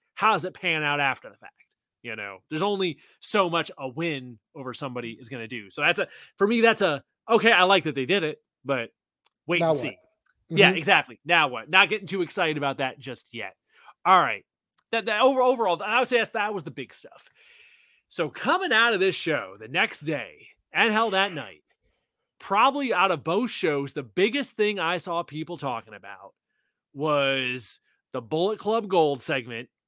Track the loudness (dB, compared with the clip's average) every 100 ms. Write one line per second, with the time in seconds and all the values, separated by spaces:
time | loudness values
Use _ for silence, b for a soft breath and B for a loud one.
0 | _ -2 0 0 -2 -6 -4 -2 0 0
1 | -2 -2 -10 -20 -20 -20 _ _ _ _
2 | -14 -12 -12 -14 _ -4 -2 -2 -4 -6
3 | b b -2 0 2 0 -2 -8 -10 -6
4 | -4 -4 -10 -18 _ -12 -10 -8 -8 -8
5 | -10 -12 -14 -12 -10 -10 -10 -2 0 0
6 | -4 b b 0 2 4 4 4 2 0
7 | -8 _ 2 4 6 6 6 4 2 -2
8 | -2 0 -2 -6 _ _ -4 -4 -4 _
9 | _ _ _ _ -4 0 2 0 -2 -8
10 | _ _ _ _ -2 4 4 4 2 2
11 | 2 -8 0 2 2 -2 2 4 4 0
12 | -4 -4 -4 -2 -2 0 -2 -2 -6 -6
13 | -14 -14 -14 -12 -12 -14 _ b b _
14 | 4 6 4 -2 -10 _ _ _ _ -4
15 | 0 4 4 6 4 4 0 0 0 0
16 | 2 2 0 -2 -4 -4 -8 -10 -12 -16
17 | -20 -20 -20 b b b b b b b
18 | _ -6 -6 -4 -2 0 2 2 4 2
19 | 0 0 -2 -4 -4 -12 -6 -2 -2 -4
20 | -6 -6 -8 -16 -20 _ _ 0 2 2
21 | 0 0 -2 -4 -12 -16 _ _ _ _
22 | _ _ _ _ 0 4 4 2 0 2
23 | 2 2 0 -2 -2 -2 0 0 -4 -8
24 | -6 0 0 0 -4 -2 -2 0 -2 -4
25 | -4 -6 -6 -8 -10 -8 -6 -6 -10 -18
26 | -18 -18 -20 _ _ _ _ _ _ -6
27 | 0 2 2 0 -2 -4 -8 -12 _ _
28 | _ -10 -4 0 0 -2 -2 -2 2 4
29 | 4 0 -2 -4 -4 -10 -12 _